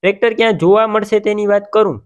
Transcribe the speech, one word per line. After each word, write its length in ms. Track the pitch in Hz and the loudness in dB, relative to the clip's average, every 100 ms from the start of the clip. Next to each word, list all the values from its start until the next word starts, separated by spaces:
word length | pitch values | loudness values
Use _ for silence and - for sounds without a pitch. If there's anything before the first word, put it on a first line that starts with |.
ટ્રેક્ટર 300 | 185 202 233 220 | -2 0 -2 0
ક્યાં 220 | 226 196 | 0 2
જોવા 240 | 170 202 220 | 2 2 2
મળશે 260 | 214 208 214 208 | -2 -2 -2 -2
તેની 220 | 208 208 | -4 0
વાત 140 | 202 202 | -2 0
કરું. 240 | 214 208 113 | 0 0 -2